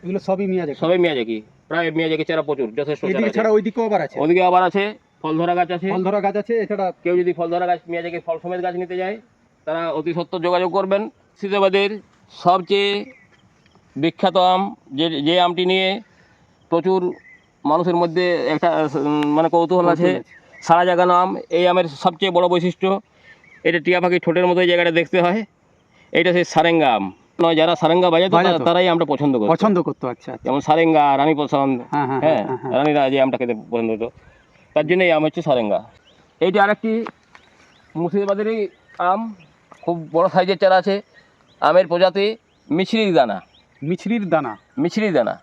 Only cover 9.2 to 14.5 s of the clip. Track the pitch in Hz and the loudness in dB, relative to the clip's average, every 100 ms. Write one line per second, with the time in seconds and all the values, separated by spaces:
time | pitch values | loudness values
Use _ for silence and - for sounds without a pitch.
9.2 | _ _ _ _ - 165 165 151 156 170 | _ _ _ _ -8 -6 -4 -6 -4 -6
10.2 | 170 185 170 180 180 185 190 196 220 _ | -6 -4 -2 0 0 -2 -2 -2 -4 _
11.2 | _ _ 202 202 196 190 202 214 - _ | _ _ -4 0 2 2 0 -4 -14 _
12.2 | _ - 175 185 175 202 202 202 214 - | _ -2 0 2 2 0 0 -4 -8 -18
13.2 | _ _ _ _ _ _ _ - 160 - | _ _ _ _ _ _ _ -4 -4 0
14.2 | 190 185 180 | 0 2 2